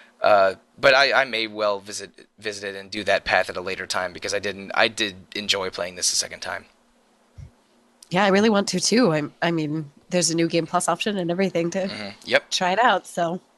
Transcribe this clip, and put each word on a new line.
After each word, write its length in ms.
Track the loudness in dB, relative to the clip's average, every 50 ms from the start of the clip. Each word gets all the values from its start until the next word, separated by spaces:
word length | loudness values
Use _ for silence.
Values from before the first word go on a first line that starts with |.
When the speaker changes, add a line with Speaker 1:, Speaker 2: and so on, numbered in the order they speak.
| -20 _ _ _
Speaker 1:
Uh, 340 | 4 6 6 8 6 4 2 -2 _ _ _ 2
but 140 | 4 4 6
I, 180 | 6 4 4 4 2
I 40 | 2
may 220 | 0 -2 -4 -4
well 320 | -4 -4 -2 0 0 0 -2
visit, 480 | -6 -12 -12 -12 -12 -14 _ -20 -20 _ _ _
visit 240 | -10 -10 -8 -8 -10 -10 -10
it 40 | -10
and 100 | -14 -10
do 140 | -10 -6 0
that 220 | 2 0 0 2
path 240 | 2 2 2 2 0
at 80 | -6
a 40 | -8
later 240 | -6 -6 -8 -8 -8
time 280 | -6 -4 -4 -4 -6 -8
because 200 | -10 -8 -6 -6
I 60 | -4
didn't, 320 | -4 -6 -8 -8 -12 -4 0
I 140 | 2 2
did 280 | 2 2 -2 -4 -4 -4 -10 -18 _ -10
enjoy 340 | -8 -2 -2 -2 -2 -2 -6
playing 260 | -6 -6 -8 -8 -6
this 180 | -4 -4 -2 -2
a 20 |
second 240 | -2 -4 -6 -10 -12
time. 260 | -10 -10 -10 -10 -12 _ _ _ _ _ _ _ _ _ _ _ _ _ _ -20 -20 -20 _ _ _ _ _ _ _ _ _ _ -12 _
Speaker 2:
Yeah, 140 | 0 2 4
I 60 | 4
really 200 | 4 4 4 4
want 180 | 4 2 0 0
to 100 | -4 -2
too. 320 | 0 2 4 4 4 4
I'm, 220 | 2 0 -2 -4 -6 _
I 100 | -2 -2
mean, 400 | 0 0 -2 -2 -4 -6 -6 -10 _ _ _ _
there's 180 | -2 0 0 2
a 60 | 2
new 120 | 0 0
Game 180 | 2 0 -2 -2
Plus 220 | 0 -2 0 0
option 300 | 0 -2 -2 -2 -4 -2
and 120 | -2 -2 -2
everything 380 | 0 0 -2 0 0 -2 -2 -2
to 80 | -2 -4 -6
Speaker 1:
Mm-hmm. 220 | -6 -6 -8 -10 -12 -14 -14 -6
Yep. 260 | 0 0 0 0 _
Speaker 2:
try 200 | -4 -2 0 0
it 80 | 2 4
out. 260 | 4 4 4 2 -2
So 360 | -6 -4 -4 -2 -2 -4 -6 -10 _ _